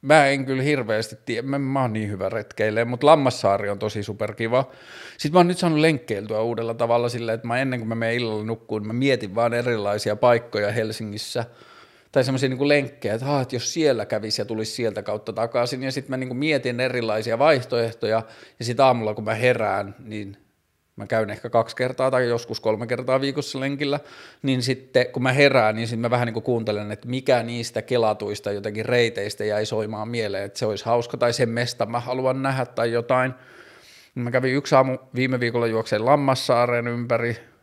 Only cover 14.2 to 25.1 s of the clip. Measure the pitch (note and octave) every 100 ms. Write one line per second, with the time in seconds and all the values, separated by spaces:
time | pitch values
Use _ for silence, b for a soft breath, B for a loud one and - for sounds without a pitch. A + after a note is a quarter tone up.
14.2 | G#2+ G#2 G#2+ A2+ A2 - A2+ G#2 G2+ G#2+
15.2 | - G2+ A#2 A#2+ A#2+ C3 C3+ C3 C3 C3
16.2 | C3 B2 D3+ D3 B2+ A#2+ B2+ B2 A2+ A2
17.2 | A2 A2+ D3 C#3+ A#2+ A#2+ A#2 G2+ G#2+ A2
18.2 | - B B B A#2+ A#2+ E3 B2 A2 A2
19.2 | A2 A2 B2 B2 G#2+ G2 G2+ G#2 A2+ G#2+
20.2 | G2+ G2 _ _ _ _ _ - G#2+ A#2
21.2 | G#2+ G#2 A#2+ A#2 A2+ - B2+ B2+ C3+ C3
22.2 | B2 A#2 A#2 A2 A2+ G#2+ A#2 A#2+ - C3
23.2 | C#3 C3+ C3+ C3+ C3+ C#3+ C#3+ C#3+ B B
24.2 | B B C#3 C3 B2 B2+ - B2+ B2